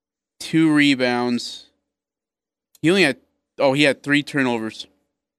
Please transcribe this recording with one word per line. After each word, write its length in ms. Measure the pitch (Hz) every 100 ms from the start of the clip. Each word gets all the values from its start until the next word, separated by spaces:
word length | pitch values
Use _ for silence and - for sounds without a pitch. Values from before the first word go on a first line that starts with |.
| _ _ _ -
two 340 | - 160 160
rebounds. 920 | 151 143 131 127 123 123 120 - - - _ _ _ _ _ _ _ _ _ _ _
He 80 | 151
only 140 | 196
had, 140 | 156 123 _ _ _ -
oh, 160 | 135
he 100 | 139
had 200 | 143 127
three 200 | 143 147
turnovers. 640 | 143 143 131 117 110 - - _ _ _ _